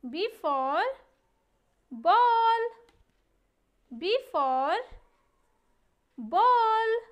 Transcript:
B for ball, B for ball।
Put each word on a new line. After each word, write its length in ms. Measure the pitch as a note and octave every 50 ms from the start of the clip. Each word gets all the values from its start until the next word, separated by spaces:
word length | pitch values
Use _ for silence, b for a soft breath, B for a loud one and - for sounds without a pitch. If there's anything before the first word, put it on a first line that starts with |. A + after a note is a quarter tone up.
| -
B 200 | B3+ A#3 D#4+ G4 A#4 A4+ -
for 440 | - D#4+ C#4+ C4+ C4 C4 C#4+ D#4+ G4+ B4+ C5+ - _ _ _ _ _ _ _ _ _ _ _ _ _ _ _ _ _ _ C4+ A3+ A#3
ball, 580 | E4 F#4+ A4+ A#4+ A#4+ A#4 A4+ A4+ A4+ A4+ A#4 A4+ A#4+ A4+ - - _ _ _ _ _ _ _ _ _ _ _ _ _ _ _ _ _ _ _ _ _
B 220 | C4 A3+ C#4+ F4+ A4 C5+ C5 -
for 460 | - D#4+ C#4 C4+ C4 C4 C4 C#4+ E4+ A4 B4+ - - - _ _ _ _ _ _ _ _ _ _ _ _ _ _ _ _ _ _ _ _ _ _ _ -
ball। 760 | A#3 G#3+ C4 F4+ A4 B4 B4 A#4+ A4+ A4 A4 A4 A4+ A4+ A4+ A#4 A4+ -